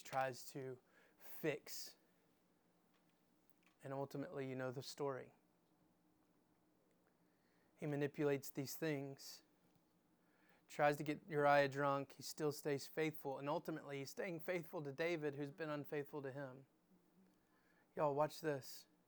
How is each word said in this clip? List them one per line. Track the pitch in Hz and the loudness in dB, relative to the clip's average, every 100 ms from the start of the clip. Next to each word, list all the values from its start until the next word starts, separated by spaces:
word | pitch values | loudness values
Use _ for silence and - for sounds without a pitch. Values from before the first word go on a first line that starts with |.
tries | - 135 131 120 - | -4 0 0 -2 -10
to | 147 131 123 _ - - _ - - | -8 -8 -10 _ -20 -20 _ -16 -4
fix. | 160 143 - - - - _ _ _ _ _ _ _ _ _ _ _ _ _ _ _ _ _ _ | -2 -2 -4 -8 -10 -12 _ _ _ _ _ _ _ _ _ _ _ _ _ _ _ _ _ _
And | 135 | -6
ultimately, | 135 139 143 139 143 131 | -4 -2 -4 -4 -4 -4
you | 131 | -2
know | 131 | -4
the | 127 | -4
story. | 131 - 143 131 123 - _ _ _ _ _ _ _ _ _ _ _ _ _ _ _ _ _ _ _ _ _ _ _ - | -8 -4 -2 -2 -8 -18 _ _ _ _ _ _ _ _ _ _ _ _ _ _ _ _ _ _ _ _ _ _ _ -6
He | 151 | -2
manipulates | 143 143 - 143 139 - | 2 0 2 2 2 0
these | - 131 | -6 -6
things, | - 160 143 139 135 - - - _ _ _ _ _ _ _ _ _ - - _ | -2 0 0 -2 -8 -12 -14 -18 _ _ _ _ _ _ _ _ _ -20 -20 _
tries | - 147 147 | 4 6 6
to | |
get | 147 147 - | 0 -2 -2
Uriah | 147 143 143 139 | 4 8 10 8
drunk, | 135 143 139 135 | 4 4 4 0
he | - | -6
still | - - 151 | -10 0 0
stays | 143 156 139 - | 0 0 0 -2
faithful, | - 156 151 143 131 | 0 0 0 -4 -4
and | 143 | 0
ultimately | 165 160 156 131 139 | 0 0 -4 -4 -6
he's | 139 | -6
staying | - 208 165 | -4 -4 -2
faithful | 170 180 156 180 | -2 -2 -2 -6
to | 143 | -6
David, | 135 165 170 151 139 | 0 0 2 0 -2
who's | 143 | -4
been | 139 160 | -4 -4
unfaithful | 147 139 151 143 151 | -4 -2 -4 -4 -6
to | 135 | -6
him. | 131 139 131 135 _ _ - _ _ - _ _ _ _ _ _ - | -6 -8 -10 -18 _ _ -20 _ _ -20 _ _ _ _ _ _ 0
Y'all, | 151 | 2
watch | 139 151 - | 4 2 0
this. | 160 139 - - - _ | -2 -2 -4 -14 -18 _